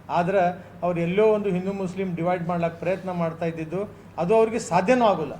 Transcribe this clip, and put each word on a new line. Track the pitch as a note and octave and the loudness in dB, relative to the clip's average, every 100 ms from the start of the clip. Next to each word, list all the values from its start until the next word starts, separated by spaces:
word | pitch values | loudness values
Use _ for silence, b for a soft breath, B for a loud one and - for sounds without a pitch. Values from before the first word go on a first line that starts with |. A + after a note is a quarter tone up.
| - | -4
ಆದ್ರೆ | D#3 F3 G3 F3 F3+ B B | -2 2 2 2 0 B B
ಅವ್ರು | F3 E3+ | -4 -2
ಎಲ್ಲೋ | E3+ F#3+ A3 | 0 4 4
ಒಂದು | G#3+ G#3 | 4 0
ಹಿಂದೂ | F3+ F#3+ | -2 -2
ಮುಸ್ಲಿಂ | G3 F#3 F#3 F#3+ | -4 -6 -4 -6
ಡಿವೈಡ್ | E3 E3+ F#3 E3 | -2 -2 -2 -2
ಮಾಡ್ಲಿಕ್ಕೆ | F3 E3+ E3+ | -2 -2 -2
ಪ್ರಯತ್ನ | E3+ F#3 F#3 | -4 -4 -4
ಮಾಡ್ತಾ | F3 E3 D#3+ E3+ | -2 -4 -2 -6
ಇದ್ದಿದ್ದು, | E3 D#3+ F3 G3+ B B - | -4 -6 -6 -6 B B -6
ಅದು | F3 | 2
ಅವ್ರಿಗೆ | A3+ A3+ A#3 | 4 4 0
ಸಾಧ್ಯನೂ | - E3+ F#3 B3+ | 0 0 4 4
ಆಗೋಲ್ಲ. | A#3 F3 D3 - | 4 2 -2 -8